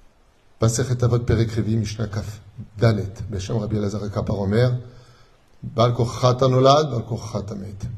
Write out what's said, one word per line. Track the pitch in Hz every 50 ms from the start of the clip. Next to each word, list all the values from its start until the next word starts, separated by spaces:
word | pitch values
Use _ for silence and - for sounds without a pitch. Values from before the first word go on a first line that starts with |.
| - _ _ _ _ _ _ _ _ _ _ _
Masechet | - 120 120 - 127 - 123 123 123
Avot | 117 120 117
Perek | - - - 110 117 107
Revi, | - 113 101 104 113
Mishnah | 113 104 - - - 110 104
Kaf | - 107 92 - - - - - - - 107 - -
Dalet. | 98 120 113 107 98 92 95 - - 107 95
Beshem | 101 95 95 - 123 113
Rabbi | 104 101 110
Elazar | 104 101 101 101 101 101 101
Kapar | 98 104 95 - 107 98
Omer. | 101 95 104 113 123 127 123 123 - - - - - - - _ _ _ _ _ _ _ _ _
Bal | - - - 110 117 123 117
Kochata | - 117 120 - - - 127 123 127 135 131
Nolad, | 127 127 131 135 139 151 156 139
Bal | 120 110 104
Kochata | - 110 101 - - - 104 95 - 104
Met. | 101 95 101 101 - - - -